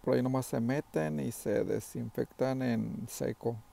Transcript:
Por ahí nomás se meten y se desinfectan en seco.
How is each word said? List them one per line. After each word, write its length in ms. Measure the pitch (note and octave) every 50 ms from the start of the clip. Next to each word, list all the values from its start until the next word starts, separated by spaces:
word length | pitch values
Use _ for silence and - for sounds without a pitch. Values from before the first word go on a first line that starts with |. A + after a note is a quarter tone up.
Por 120 | - - C3
ahí 100 | B2 B2
nomás 220 | C3 C3 C3 B2
se 160 | - - C3
meten 580 | A2+ A#2 C3 D3 - - - D#3+ D#3 D#3 D#3 D3+
y 140 | C#3 B2 A#2
se 320 | - - - G#2 A2 G#2+
desinfectan 960 | G2 G#2+ A2 - - - - A#2 A2+ - - B2+ - - - B2+ C3 C3 C3
en 440 | C3 B2+ A#2 A2+ A2 A2 G#2+ - C3 B2
seco. 480 | - - - - A2+ - - A#2 A#2 A2 - -